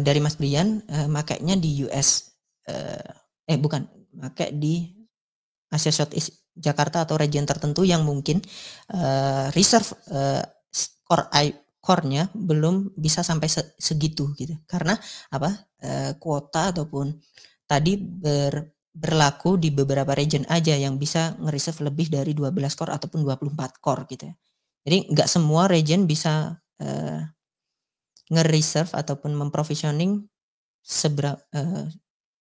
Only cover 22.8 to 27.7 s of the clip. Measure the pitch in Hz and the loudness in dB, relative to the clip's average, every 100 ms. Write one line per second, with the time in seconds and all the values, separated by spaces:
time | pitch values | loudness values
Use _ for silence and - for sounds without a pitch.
22.8 | 160 147 - 165 139 131 143 151 131 - | -6 -6 -4 -2 -2 -2 -4 -6 -8 -6
23.8 | 151 131 139 131 143 - _ _ _ _ | -2 -2 -4 -14 -14 -18 _ _ _ _
24.8 | 143 185 - 147 - 175 151 160 190 170 | 2 2 4 2 4 4 4 6 6 4
25.8 | 156 175 180 151 160 156 - 165 _ - | 4 2 2 2 0 0 -2 -8 _ -12
26.8 | - - - 156 156 _ _ _ _ | -8 -6 -6 -6 -8 _ _ _ _